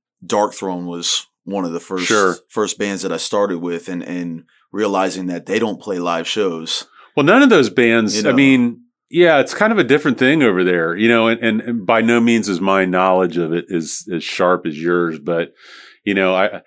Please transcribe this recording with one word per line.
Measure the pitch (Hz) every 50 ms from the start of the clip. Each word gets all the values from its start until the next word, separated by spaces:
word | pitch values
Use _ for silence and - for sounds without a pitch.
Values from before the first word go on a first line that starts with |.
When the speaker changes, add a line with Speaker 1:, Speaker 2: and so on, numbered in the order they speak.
| _ _ _ _ 90
Speaker 1:
Darkthrone | 82 110 104 104 - - - 98 95 90 87 87
was | 87 87 87 85 - - - - _ _ _ _
one | - 98 98 90
of | 85 82
the | 85
first, | - - 95 92 90
Speaker 2:
Sure. | 87 110 104 98 92 87 - _ _
Speaker 1:
first | - 110 104 95 - -
bands | 104 101 98 90 95
that | 92 82
I |
started | 80 - - 110 104 101 101 90 82
with | 85 87 85 85 - 92
and, | 90 87 -
and | - 90 90 87 87 82 82 - _ _ _ _ _ -
realizing | 101 107 101 98 95 95 92 85 92 92
that | 90 87 85 82
they | - 95 113
don't | 117 110 101 -
play | - 107 95 87
live | 87 87 85 85 82 -
shows. | - 107 101 92 82 80 80 82 - - - _ _ _ - _ _
Speaker 2:
Well, | 151 139
none | 156 214 262 285
of | 254
those | 220 160 127 104
bands, | - 131 120 117 117 117 110 101 98 107
Speaker 1:
You | 104 143
Speaker 2:
I | 123
Speaker 1:
know? |
Speaker 2:
mean, | 135 139 135 135 127 120 120 117 - _ _ _ _ _ _
yeah, | - 170 175 170 156 139
it's | 131 - -
kind | - 208 220 226
of | 202
a | 143
different | 117 139 147 143 147 120 -
thing | 127 131 151 165 135
over | 110 92 92 90
there, | 92 90 85 82 82 85
you | 98 110 113
know, | 117 117 110 113
and, | 113 117 120
and, | 113 107 110
and | - 120 117 117 92
by | 90 113 113
no | 113 113 117 117
means | 117 120 117 113 95 101
is | 92 85
my | 95 95 95 98 95
knowledge | 92 90 90 92 95 92 92 92 87 80
of | 87 85 78 82
it | 85 85 -
as, | 95 82 80 73 - - - 107 90
as | 80 -
sharp | - - - 92 90 90 87 -
as | 85 76 76
yours, | 82 87 87 87 87 82 80 76
but, | 71 85 85 85 85 - _ _ - - - - - - - _ _
you | 101 98
know, | 98 95 92 92
I, | 92 98 104 104 90 _